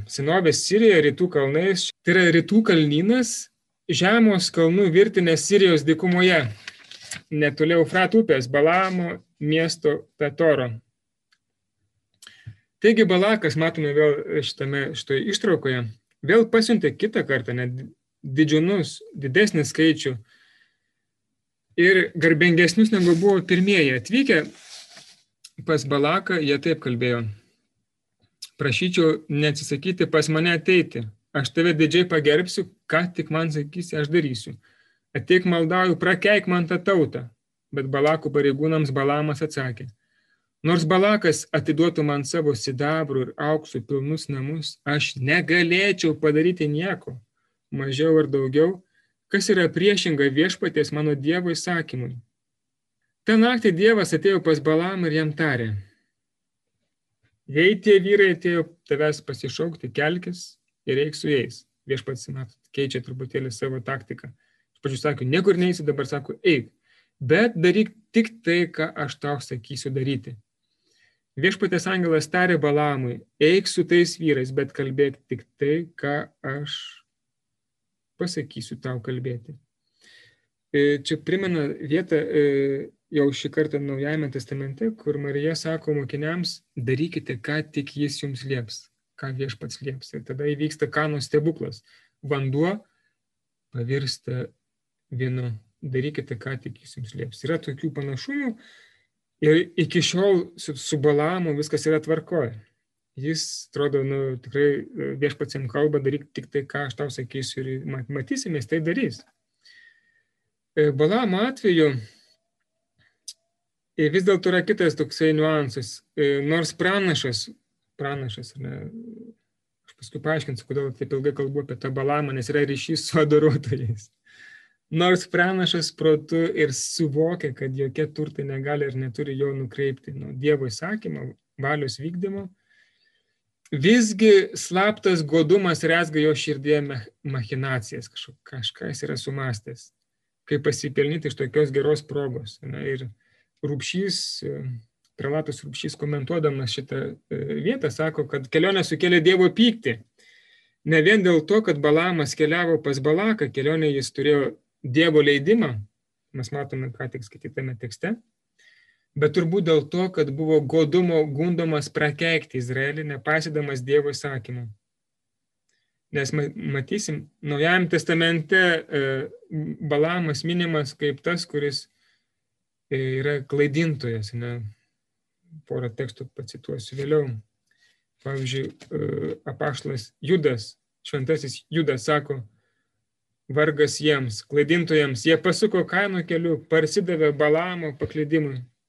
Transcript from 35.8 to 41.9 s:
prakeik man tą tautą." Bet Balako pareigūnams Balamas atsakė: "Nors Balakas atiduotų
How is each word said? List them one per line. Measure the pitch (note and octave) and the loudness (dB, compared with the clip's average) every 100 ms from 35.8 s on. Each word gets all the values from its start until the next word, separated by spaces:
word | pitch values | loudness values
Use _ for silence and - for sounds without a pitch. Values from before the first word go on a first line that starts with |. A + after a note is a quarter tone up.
| F#3 E3 | 2 2
prakeik | F3+ F#3 G3+ G#3 G3 | 2 2 4 2 2
man | F3+ E3 | 0 0
tą | F#3 | -2
tautą." | F3+ F#3+ C#3 C3 B2+ _ _ _ _ | 2 2 2 -2 -12 _ _ _ _
Bet | C#3 C3+ | -8 -4
Balako | C#3 D3 D#3+ D3+ | 0 2 2 0
pareigūnams | C#3 C#3+ C#3 D#3 D#3+ D3 | 0 2 2 0 0 0
Balamas | C3+ C#3 D3 D3+ D3 | 0 0 0 -2 -4
atsakė: | D#3 D3 C3 A2+ C3 - _ _ _ _ _ _ | -6 -6 -8 -8 -14 -18 _ _ _ _ _ _
"Nors | D#3 F3 | 0 2
Balakas | D#3+ F#3 G3+ G#3+ F3 D3+ - | 4 4 4 4 2 0 0
atiduotų | D#3 D3 D3 E3+ | -2 0 2 2